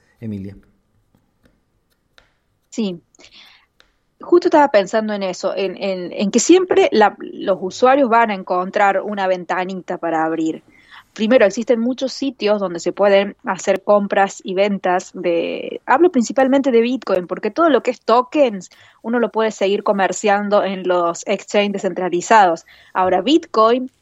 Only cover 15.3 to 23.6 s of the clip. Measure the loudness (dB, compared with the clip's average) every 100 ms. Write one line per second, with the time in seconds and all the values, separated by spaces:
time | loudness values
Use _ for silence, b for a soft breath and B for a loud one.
15.3 | -2 -2 -6 -8 -8 0 4 4 2 -2
16.3 | 0 2 2 2 2 2 -2 -2 -4 -4
17.3 | -6 -6 0 2 2 0 -4 0 0 2
18.3 | 2 0 0 -12 b b b -4 -2 -2
19.3 | -2 -2 -2 -2 0 0 0 0 0 0
20.3 | 0 2 0 0 -2 -2 0 0 -2 -6
21.3 | -6 -4 -2 -2 -2 -6 -4 -4 -4 2
22.3 | 4 6 2 -6 b b -4 0 0 2
23.3 | 0 0 2